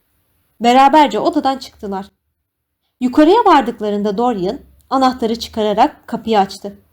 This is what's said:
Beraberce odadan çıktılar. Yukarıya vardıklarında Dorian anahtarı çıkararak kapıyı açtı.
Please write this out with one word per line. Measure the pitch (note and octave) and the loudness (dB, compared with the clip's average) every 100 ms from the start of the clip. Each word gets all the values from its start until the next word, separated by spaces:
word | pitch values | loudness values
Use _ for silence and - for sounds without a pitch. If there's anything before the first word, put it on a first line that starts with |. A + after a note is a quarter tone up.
| _ _ _ _ _ _ | _ _ _ _ _ _
Beraberce | A#3 B3+ C#4 D4+ C#4 G#3+ | 2 4 4 4 2 0
odadan | E4 D#4+ C4+ C4 | -2 -2 -2 -6
çıktılar. | - _ G#3 F#3+ G3 _ _ _ _ _ _ _ _ _ | -10 _ -10 -10 -12 _ _ _ _ _ _ _ _ _
Yukarıya | B3 D4 D4+ A4 G#4 | -2 2 4 4 4
vardıklarında | D4+ A3+ A#3+ G#3 G#3 G#3 G3 | 2 0 -6 -6 -4 -4 -2
Dorian | B3 G#3 F3+ C#4 - _ _ | -2 -2 -6 -8 -14 _ _
anahtarı | C4 C4 B3+ A3+ A#3 | 0 0 0 -4 -6
çıkararak | - A3+ G#3+ G#3 D4 - - | -8 -4 -2 0 0 -2 -12
kapıyı | A#3 A3+ G#3+ | -10 -2 -2
açtı. | G3 - G3+ G3+ _ | -2 -6 -16 -18 _